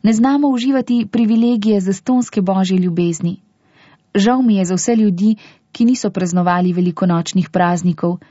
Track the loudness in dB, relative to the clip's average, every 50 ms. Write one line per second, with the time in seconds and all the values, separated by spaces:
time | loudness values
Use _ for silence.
0 | 2 2 2 2 2 2 2 2 2 0 0 0 0 0 0 -2 -2 -2 -2 -2
1 | -2 -2 -2 0 0 2 2 2 2 2 0 0 0 0 0 0 0 -2 -4 -4
2 | _ -2 0 0 0 -2 -2 -2 -2 0 0 0 0 0 0 0 0 0 0 0
3 | -2 -2 -2 -2 -4 -6 -6 -6 _ _ _ _ _ _ _ _ _ _ _ _
4 | _ _ _ 0 2 2 2 2 2 2 2 2 0 0 -2 -2 0 0 0 2
5 | 2 0 0 0 0 0 0 0 -6 -20 -20 _ _ _ _ 0 0 0 0 0
6 | -2 -6 -4 -2 -4 -2 0 0 0 2 0 0 0 0 0 0 0 -2 -2 0
7 | 0 0 0 0 -2 -2 -2 -2 -2 0 0 0 0 0 0 0 0 -2 -2 0
8 | -2 -4 -4 -4 -10 _